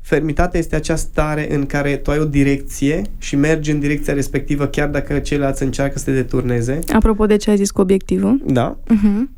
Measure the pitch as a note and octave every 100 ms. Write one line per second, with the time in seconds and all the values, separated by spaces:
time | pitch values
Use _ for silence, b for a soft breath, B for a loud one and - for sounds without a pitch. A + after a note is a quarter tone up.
0 | - D3+ D#3 C#3+ F3 F3 D#3+ D#3 D3+ D#3+
1 | - - D3+ D3+ D3+ D3 C#3 D3 C#3+ C#3
2 | - D3 D3+ C#3+ C#3 C#3 - - C#3 D#3+
3 | G3+ - - C#3+ D3 D#3 D3+ D3+ C#3+ D3
4 | C#3+ C#3+ C3 C#3+ - C#3+ C#3 D3 D3 C#3+
5 | - C#3+ - C#3+ C#3 C3+ B2 A2 C#3 C#3
6 | C3+ C3+ B2 C3 B2 A#2+ A#2+ C#3+ - A3
7 | A3+ G#3 G#3+ G#3 G#3+ G#3 G3+ - F#3 F#3+
8 | - F#3 G3 C4+ - B2+ A#2+ - - A3
9 | G3+ G3+ C4+